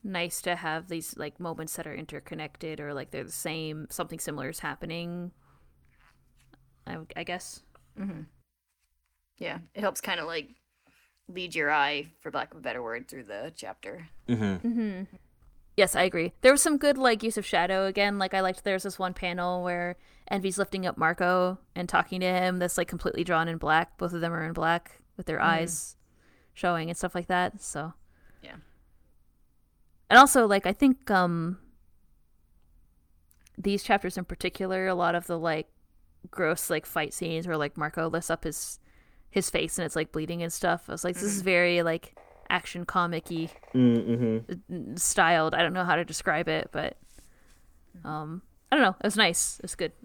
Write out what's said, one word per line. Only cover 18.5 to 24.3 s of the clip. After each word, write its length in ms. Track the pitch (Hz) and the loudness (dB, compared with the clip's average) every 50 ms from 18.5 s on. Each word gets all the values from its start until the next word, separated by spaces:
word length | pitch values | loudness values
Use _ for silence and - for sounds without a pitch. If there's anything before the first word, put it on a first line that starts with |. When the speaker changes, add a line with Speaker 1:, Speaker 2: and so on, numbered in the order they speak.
| 185 - - | -2 -2 -2
Speaker 1:
there's 200 | 208 196 190 190 | -2 -2 -2 -2
this 160 | 202 185 - | -4 -6 -4
one 140 | 196 180 180 | -4 -4 -4
panel 480 | - - 180 175 180 175 180 180 180 180 | -4 -6 -4 -4 -2 -2 -2 -2 -2 -2
where 320 | 180 180 175 175 175 180 - - - - - - - | -2 -2 -2 -4 -4 -6 -8 -14 -20 -20 -20 -8 -4
Envy's 300 | - 202 185 190 180 - | -4 -2 -2 -2 0 -2
lifting 260 | 196 - - 190 185 | -2 -2 -2 -4 -4
up 120 | 180 - - | -4 -2 2
Marco 580 | 156 160 170 - 185 175 180 185 180 180 185 185 - _ _ | 2 0 2 2 2 2 4 4 2 2 0 -4 -12 _ _
and 140 | - 180 180 | -8 -8 0
talking 300 | - 175 165 - - 185 | 2 0 0 2 -2 -2
to 80 | 185 180 | 0 0
him 320 | 185 180 180 185 185 180 | 2 2 2 0 0 0
that's, 180 | 180 180 - - | -2 -2 0 -2
like, 100 | 175 - | -2 -2
completely 360 | - 165 - 190 - - 170 | -4 -4 -4 -4 -2 -2 -2
drawn 240 | 170 175 160 165 165 | 0 2 0 2 0
in 100 | 165 165 | -2 -4
black. 400 | - 147 156 160 170 - - - | 0 2 2 2 2 0 -6 -6
Both 160 | 180 175 175 | -6 -4 -2
of 80 | 170 | -2
them 120 | 165 170 | -4 -2